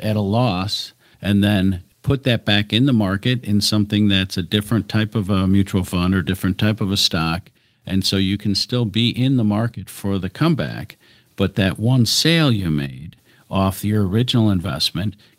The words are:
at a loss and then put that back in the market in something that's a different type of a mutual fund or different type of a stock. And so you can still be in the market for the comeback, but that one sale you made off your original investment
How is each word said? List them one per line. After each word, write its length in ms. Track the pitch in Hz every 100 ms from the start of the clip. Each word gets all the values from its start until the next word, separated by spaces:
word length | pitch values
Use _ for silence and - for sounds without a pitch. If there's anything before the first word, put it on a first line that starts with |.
at 140 | 107 107
a 40 |
loss 720 | 98 113 123 90 104 - - - _ _
and 220 | 98 101
then 400 | 104 101 95 90 - _
put 220 | - 139
that 200 | 135 110
back 280 | - 101 104
in 140 | 107 139
the 60 |
market 520 | 117 98 95 123 127
in 160 | 104 104
something 480 | - 110 101 104 104
that's 280 | 98 92 -
a 60 |
different 460 | 85 107 104 113 -
type 260 | 110 107
of 160 | 113 95
a 160 | 98 95
mutual 380 | 98 95 95
fund 320 | 90 90 90 95
or 60 |
different 360 | 82 92 95 90
type 220 | 107 107
of 100 | 101
a 60 | 98
stock. 560 | - 85 80 85 - _ _ _ -
And 180 | 95
so 120 | - 98
you 200 | 95 101
can 200 | 107 95
still 300 | - 123 117
be 240 | 110 120
in 260 | 123 131 131
the 80 |
market 440 | 107 104 117 - -
for 300 | - 101 98
the 120 | 90
comeback, 640 | - 160 131 69 57 - - _ _ _ -
but 180 | 95
that 240 | - 98 -
one 280 | 110 131 110
sale 440 | - 156 165 147
you 200 | 107 87
made 440 | 76 69 64 80 - _ _ -
off 340 | 95 95 -
your 220 | 104 107 95
original 420 | 107 127 123 110
investment 680 | 92 90 69 - 78 101 - _